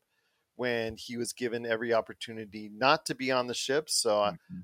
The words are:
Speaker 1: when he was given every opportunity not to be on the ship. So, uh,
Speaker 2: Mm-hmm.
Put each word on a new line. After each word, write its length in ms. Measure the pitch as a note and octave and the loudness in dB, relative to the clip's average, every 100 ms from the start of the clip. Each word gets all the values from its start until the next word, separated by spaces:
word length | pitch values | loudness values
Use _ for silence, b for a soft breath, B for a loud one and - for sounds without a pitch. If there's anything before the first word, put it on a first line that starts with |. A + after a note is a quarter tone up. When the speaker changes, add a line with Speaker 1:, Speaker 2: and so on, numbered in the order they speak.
| _ _ _ _ _ | _ _ _ _ _
Speaker 1:
when 400 | - B2 A#2 A2+ A2 | -4 -2 0 -2 -6
he 200 | - A#2+ | -8 -6
was 160 | A#2 | -6
given 320 | - B2 A#2 | -4 -2 -2
every 280 | A#2 A2 A#2 | 0 0 4
opportunity 760 | A2 G#2+ G#2 - A2+ G#2+ G#2+ G#2+ | 2 2 -6 -12 -10 -10 -10 -12
not 360 | G#2+ C3 D#3+ | 2 4 4
to 100 | - | 0
be 160 | B2+ C3 | -4 0
on 160 | C3 B2 | 2 0
the 60 | |
ship. 360 | A#2 - C#3+ D#3 | -2 0 0 0
So, 340 | - A2+ G#2 | 0 2 4
uh, 80 | G#2 | 2
Speaker 2:
Mm-hmm. 300 | D#3+ - - | 0 -10 -16